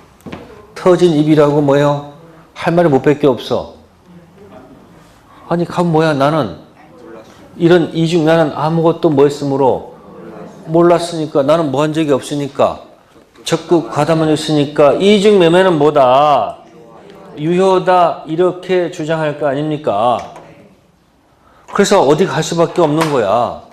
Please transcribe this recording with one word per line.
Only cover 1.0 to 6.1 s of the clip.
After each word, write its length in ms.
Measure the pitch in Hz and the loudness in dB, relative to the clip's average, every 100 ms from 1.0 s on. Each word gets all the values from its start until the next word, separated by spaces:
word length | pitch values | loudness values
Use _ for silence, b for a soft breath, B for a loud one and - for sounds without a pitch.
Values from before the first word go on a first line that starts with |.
| 175 | 2
입이라고 480 | 147 151 156 147 151 | 2 2 2 2 2
뭐예요? 540 | 143 143 147 143 - - B B B | 2 2 0 -2 -8 -20 B B B
할 200 | - - | -8 -2
말이 140 | 170 170 | 0 2
못 140 | 131 | 2
뺄 180 | 147 143 | 2 2
게 60 | 147 | 0
없어. 460 | 117 - 107 - - _ _ _ - - - - - - - - - - _ _ - - | 0 -4 -6 -8 -16 _ _ _ -20 -20 -20 -20 -20 -20 -20 -20 -20 -20 _ _ -20 -6
아니, 160 | 170 | -6
갑 220 | 165 - 175 | -4 -2 0
뭐야? 280 | 156 160 | 2 0